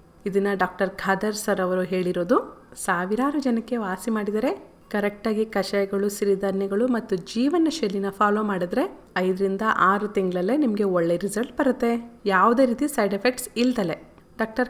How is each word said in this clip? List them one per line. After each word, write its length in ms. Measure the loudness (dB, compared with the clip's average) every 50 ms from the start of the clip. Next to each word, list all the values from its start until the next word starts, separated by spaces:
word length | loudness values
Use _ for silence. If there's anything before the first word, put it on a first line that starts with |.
| -20 -20 -16 -10 -6 -2
ಇದನ್ನ 260 | 0 0 0 0 0 0 -2
ಡಾಕ್ಟರ್ 320 | -2 -2 -2 -4 -4 -4 -4 -2
ಖಾದರ್ 360 | 0 0 0 0 -4 -4 -4 -2
ಸರ್ 200 | -2 0 0 0
ಅವರು 180 | 0 0 0 0 0 0
ಹೇಳಿರೋದು. 460 | -2 0 0 0 0 2 2 2 2 2 -2 -10 -20 -20 -20 -16 -8 -4
ಸಾವಿರಾರು 560 | -2 -2 0 -2 -2 -2 0 0 0 0 0 0
ಜನಕ್ಕೆ 300 | 0 0 -2 -2 -4 -4 -4 -4
ವಾಸಿ 260 | -4 -4 -4 -4 -4 -2
ಮಾಡಿದರೆ, 380 | -2 -2 -2 -2 0 0 -2 -2 -4 -8 -18 -20 -20 -12 -6 -4
ಕರೆಕ್ಟಾಗಿ 520 | -2 -2 -2 -2 -2 -4 -2 0 0 -2 -2 0 -2
ಕಷಾಯಗಳು, 500 | -2 0 0 0 0 0 0 0 0 0 -2 0
ಸಿರಿಧಾನ್ಯಗಳು 680 | 2 2 2 2 2 0 0 0 -2 0 0 0 2 2 0
ಮತ್ತು 200 | 0 -2 -2 -4 -4 -4 -4 -2
ಜೀವನ 340 | 0 0 2 4 4 2 2 0 0
ಶೈಲಿನ 320 | -2 -2 -2 -2 -4 -2 0 2
ಫಾಲೋ 260 | 2 4 4 2 0 0 -2
ಮಾಡಿದ್ರೆ 340 | -2 -2 -2 0 -2 -2 -2 -4 -12 -14 -8 -4 -2 0 0
ಐದರಿಂದ 360 | 0 2 0 0 0 0 0 0 2 2 4 4 4
ಆರು 160 | 2 0 -2
ತಿಂಗಳಲ್ಲೇ 480 | -2 0 0 0 0 0 0 0 2
ನಿಮ್ಗೆ 300 | 2 2 2 2 0 0 2 2 2
ಒಳ್ಳೆ 180 | 2 2 0 0 -2
ರಿಸಲ್ಟ್ 300 | -2 -2 -4 -4 -4 -2 0
ಬರುತ್ತೆ, 360 | 0 0 0 2 0 0 0 0 -4 -8 -14 -6 -2 2 4
ಯಾವುದೇ 320 | 6 6 6 6 6 4 4 2
ರೀತಿ 160 | 0 -2 -2 0 0
ಸೈಡ್ 200 | 0 0 0 0
ಎಫೆಕ್ಟ್ಸ್ 300 | 0 0 -2 -2 -6 -6 -2
ಇಲ್ದಲೆ. 420 | 0 0 2 2 0 0 -2 -2 -6 -10 -16 -20 -20 -20 -12 -6 -4
ಡಾಕ್ಟರ್ 280 | -4 -4 -2 -2 -4 -2